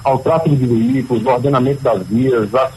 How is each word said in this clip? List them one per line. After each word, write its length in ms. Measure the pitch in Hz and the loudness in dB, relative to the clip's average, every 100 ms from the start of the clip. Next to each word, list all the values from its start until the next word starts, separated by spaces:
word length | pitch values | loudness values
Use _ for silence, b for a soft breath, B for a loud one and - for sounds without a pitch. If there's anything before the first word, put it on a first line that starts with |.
ao 140 | 139 135 | -2 -2
tráfego 360 | 143 160 160 | 0 0 2
de 120 | 139 127 | 0 2
veículos, 580 | 113 117 135 120 117 | 0 0 0 -2 -2
o 40 | 120 | 0
ordenamento 540 | 123 139 135 131 139 | 0 2 0 0 0
das 240 | 131 104 90 | -2 -2 -2
vias, 480 | 113 131 120 104 | 0 2 0 0
a 160 | 127 131 | 0 -2